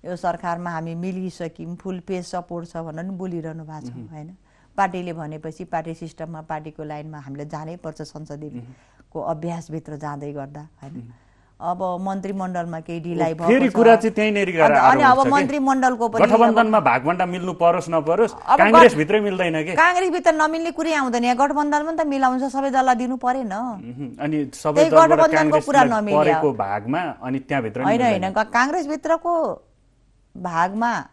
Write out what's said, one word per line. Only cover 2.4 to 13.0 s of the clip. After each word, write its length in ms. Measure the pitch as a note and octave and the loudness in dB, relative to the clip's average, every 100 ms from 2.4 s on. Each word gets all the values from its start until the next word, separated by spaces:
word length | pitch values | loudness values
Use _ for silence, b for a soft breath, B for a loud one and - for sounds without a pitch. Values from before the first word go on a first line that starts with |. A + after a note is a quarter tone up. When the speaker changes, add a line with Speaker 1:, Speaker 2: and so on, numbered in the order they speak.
| F3 F3 E3 | -8 -12 -10
Speaker 1:
छ 80 | E3 | -12
भनेर 280 | E3 D#3 | -12 -12
पनि 60 | F#3 | -12
बोलिरहनु 540 | F#3 F#3+ F3 D#3+ E3 | -10 -8 -8 -10 -12
भएको 220 | D3+ D#3 B2 | -14 -16 -14
छ, 40 | |
Speaker 2:
उहुँ। 180 | B2 A2 | -16 -16
Speaker 1:
होइन? 280 | D#3 D#3 F#3 _ _ _ - | -18 -18 -20 _ _ _ -4
पार्टीले 360 | G3 F#3 F3 | -4 -4 -10
भनेपछि 520 | E3+ D3+ D#3 D#3+ D#3 | -10 -12 -12 -14 -14
पार्टी 300 | F3 E3 D#3+ | -8 -8 -8
सिस्टममा, 460 | E3 E3 - E3 D#3+ | -12 -14 -14 -14 -14
पार्टीको 440 | D#3+ D#3 D#3 D3+ | -12 -12 -12 -14
लाइनमा 340 | D3+ D3+ D#3 D3+ | -14 -12 -14 -16
हामीले 260 | C3+ C#3 | -16 -14
जानै 320 | D3 D3+ D#3 E3+ | -12 -12 -12 -14
पर्छ 260 | D#3+ D#3 | -14 -14
संसदीय 480 | D3+ D#3 D3+ D3 D3+ | -16 -16 -16 -14 -14
Speaker 2:
उहुँ। 260 | B2 A#2+ B2+ b b _ | -16 -18 -20 b b _
Speaker 1:
को 80 | E3 | -10
अभ्यासभित्र 760 | C3 D#3 E3+ E3+ E3 D#3 D#3 D3+ | -6 -6 -6 -10 -10 -12 -12 -12
जाँदै 360 | D3+ D3 D3 | -10 -10 -10
गर्दा, 360 | D3 C#3 D3 D3+ _ | -12 -14 -16 -20 _
होइन? 120 | C#3 | -18
Speaker 2:
उहुँ। 200 | C#3+ A#2 - _ _ _ _ | -18 -18 -20 _ _ _ _
Speaker 1:
अब 380 | E3 F3+ F#3 F3+ | -6 -4 -4 -4
मन्त्रीमण्डलमा 800 | F#3+ G3 F#3+ G3 F#3 F3+ E3+ D#3+ | -6 -6 -6 -6 -6 -6 -6 -8
केही 200 | D#3+ E3+ | -8 -10